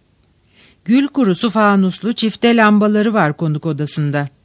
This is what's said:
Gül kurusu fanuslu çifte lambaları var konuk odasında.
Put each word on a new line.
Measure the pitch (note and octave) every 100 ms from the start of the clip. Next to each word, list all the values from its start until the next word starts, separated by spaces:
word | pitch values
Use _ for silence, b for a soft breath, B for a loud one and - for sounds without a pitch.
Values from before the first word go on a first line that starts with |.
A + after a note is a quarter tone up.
| _ _ _ _ b b b b -
Gül | B3 C#4+
kurusu | C#4 G#3 F3 A#3
fanuslu | A3 G#3 G3 F#3+ - G#3+
çifte | A#3 A3 - A#3+ A#3
lambaları | G#3 G#3 G#3 G#3 A3
var | G#3+ D3+ D3
konuk | E3 D3 E3
odasında. | C#3+ D3 - D3 C#3+ C#3+ -